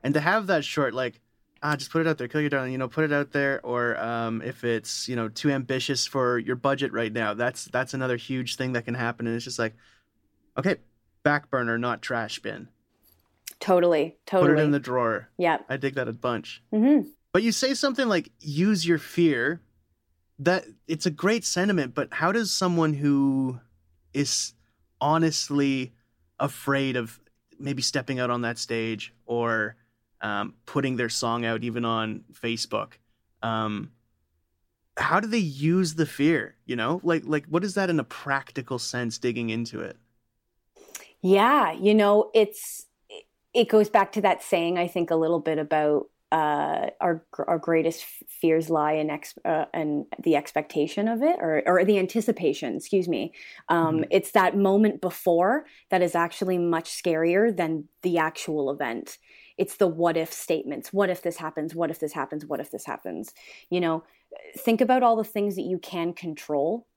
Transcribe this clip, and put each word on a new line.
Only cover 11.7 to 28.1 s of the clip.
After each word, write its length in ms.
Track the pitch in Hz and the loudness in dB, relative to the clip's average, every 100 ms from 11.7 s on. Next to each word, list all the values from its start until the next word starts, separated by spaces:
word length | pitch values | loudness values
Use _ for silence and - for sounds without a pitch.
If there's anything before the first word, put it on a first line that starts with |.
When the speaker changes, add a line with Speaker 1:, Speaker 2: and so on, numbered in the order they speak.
| 117 | 0
Speaker 1:
not 240 | 123 117 | -2 -4
trash 380 | - 120 107 - | -4 -4 -4 -8
bin." 280 | 107 104 - _ _ _ _ _ _ _ - - | -10 -10 -12 _ _ _ _ _ _ _ -20 -10
Speaker 2:
Totally, 580 | - 180 175 160 160 - - | 2 4 6 4 2 -4 -2
Speaker 1:
Put 120 | 185 | 4
it 60 | |
in 120 | 147 151 | 6 6
Speaker 2:
totally. 160 | 156 | 4
Speaker 1:
the 80 | 143 | 2
drawer. 500 | 123 127 120 107 - _ | 0 0 0 -2 -6 _
Speaker 2:
Yep. 280 | 175 160 - | 0 0 -2
Speaker 1:
I 80 | 135 | -4
dig 160 | 139 | -4
that 140 | 135 123 | -4 -6
a 60 | |
bunch. 500 | 113 123 117 - - _ | -4 -4 -4 -6 -18 _
Speaker 2:
Mm-hmm. 360 | 214 240 294 - - _ | 2 4 4 2 -12 _
Speaker 1:
But 120 | 180 | 0
you 80 | 226 | 2
say 240 | 202 262 269 | 2 0 0
something 340 | 285 247 254 | -2 0 2
like, 220 | 190 - _ | 2 -2 _
"Use 480 | 151 143 190 208 165 | -8 0 2 2 2
your 100 | 165 | 0
fear." 640 | - - 170 131 123 170 _ _ _ _ _ _ _ _ | 0 2 4 4 0 -2 _ _ _ _ _ _ _ _
That, 260 | 143 185 - - - | 0 0 -2 -20 -8
it's 180 | 160 - | -4 -4
a 60 | |
great 340 | 147 185 233 - | 0 0 0 0
sentiment, 480 | - 196 190 135 | 0 2 2 0
but 180 | 120 139 | -2 -4
how 200 | - 165 | 0 0
does 200 | 208 214 | 0 0
someone 420 | - 185 170 160 | 0 0 2 2
who 680 | 147 143 139 139 135 131 123 _ _ _ _ _ | 2 2 4 2 2 -2 -4 _ _ _ _ _
is 440 | 139 143 - - _ _ _ _ _ | -4 -2 -2 -6 _ _ _ _ _
honestly 960 | 139 160 165 151 - 143 139 135 127 _ _ _ _ _ | 2 4 2 0 -2 0 2 0 -4 _ _ _ _ _
afraid 560 | 139 - - 139 135 127 | -4 -4 -2 0 0 -2
of 240 | 113 - _ _ _ _ | -4 -10 _ _ _ _
maybe 200 | 139 135 | -8 -4
stepping 380 | 127 143 127 | -2 -4 -4